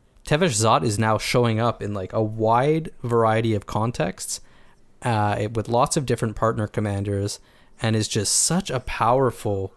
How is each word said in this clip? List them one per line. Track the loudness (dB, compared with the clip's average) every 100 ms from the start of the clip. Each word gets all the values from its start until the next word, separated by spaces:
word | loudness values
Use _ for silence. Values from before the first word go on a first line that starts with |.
| _ _ -2
Tevesh | 2 2 2
Szat | 4 4
is | 2 0
now | 2 0
showing | 0 2 2 2
up | 0 -2
in, | -6
like, | -6 -4
a | -2
wide | -2 0 2 4 4 0 -2 -8
variety | -2 2 4 2 2
of | -2 -2
contexts, | -2 -2 -2 -4 -6 -8 -10 -12 -20 -20 -20 -20 -8
uh, | -2 0 0 0 -2
with | -4 0
lots | 2 2 0
of | 0
different | 0 -2 0
partner | -2 0 -4
commanders, | -4 -2 -2 -2 -2 -2 -6 -14 -20 -20 -6
and | -2 0
is | 0
just | -2 0
such | 0 0 0 -2
a | -4
powerful | -6 0 2 4 2 0 -4 -4 -4